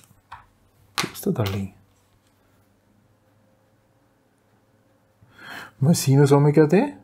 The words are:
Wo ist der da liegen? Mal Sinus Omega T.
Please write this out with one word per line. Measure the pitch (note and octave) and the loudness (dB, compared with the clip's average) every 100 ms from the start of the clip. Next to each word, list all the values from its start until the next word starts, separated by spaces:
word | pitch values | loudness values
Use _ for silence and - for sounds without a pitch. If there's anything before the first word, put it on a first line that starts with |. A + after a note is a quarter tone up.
| _ _ _ - _ _ _ _ _ - | _ _ _ -20 _ _ _ _ _ -8
Wo | - | -8
ist | - G3+ | -10 -8
der | |
da | F3 | -6
liegen? | G2+ G2+ F#2+ - _ _ _ _ _ _ _ _ _ _ _ _ _ _ _ _ _ _ _ _ _ _ _ _ _ _ _ _ _ _ _ _ _ _ _ _ - - - _ | -6 -8 -10 -16 _ _ _ _ _ _ _ _ _ _ _ _ _ _ _ _ _ _ _ _ _ _ _ _ _ _ _ _ _ _ _ _ _ _ _ _ -20 -20 -20 _
Mal | C3+ | 0
Sinus | E3 - C3+ C#3+ | 0 2 2 4
Omega | C#3+ D3 D3 D3+ | 4 4 2 2
T. | F3+ C#4+ - | 2 0 -6